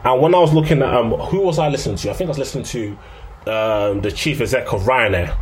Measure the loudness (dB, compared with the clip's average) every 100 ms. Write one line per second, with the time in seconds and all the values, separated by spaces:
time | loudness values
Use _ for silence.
0 | 2 2 4 4 6 4 4 2 2 2
1 | 0 -2 -2 0 0 0 0 -2 -4 -4
2 | -6 -4 -4 -4 -4 -6 -6 -8 -8 -10
3 | -18 -20 -20 -12 -4 -2 0 2 0 0
4 | -4 -2 -4 -2 0 0 -2 -2 2 4
5 | 4 0 -2 -4